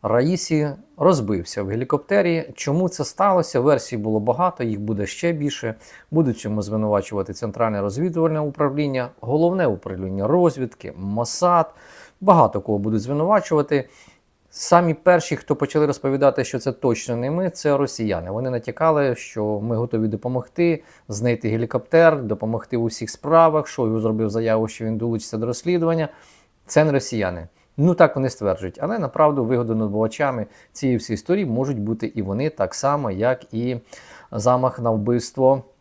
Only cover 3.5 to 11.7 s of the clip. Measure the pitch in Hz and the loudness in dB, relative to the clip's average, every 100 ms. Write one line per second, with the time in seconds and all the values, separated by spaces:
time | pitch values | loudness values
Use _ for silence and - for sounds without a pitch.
3.5 | 131 131 139 - 120 104 110 107 120 180 | 0 2 2 0 -6 -2 0 0 0 0
4.5 | - 120 104 104 104 101 - 170 165 147 | 0 -4 -4 -4 -4 -4 -4 -2 -2 -4
5.5 | 139 113 110 - - _ 151 151 117 107 | -4 -8 -8 -14 -20 _ 0 2 0 -4
6.5 | 107 98 110 107 104 98 101 95 98 113 | -4 -2 -2 2 0 0 -4 -6 -6 -8
7.5 | 104 113 104 101 107 180 165 160 156 151 | -2 -2 0 -4 -2 -4 0 0 0 -4
8.5 | 139 147 139 147 131 120 - 117 147 170 | 0 -2 0 -2 -2 -4 -8 -2 2 2
9.5 | 185 156 95 - 92 95 95 101 165 175 | 2 0 0 -6 -6 -6 -2 0 4 4
10.5 | 135 127 - - - 98 104 120 - 175 | 2 -8 -8 -16 -10 -6 -4 -4 0 2
11.5 | 175 165 | 4 2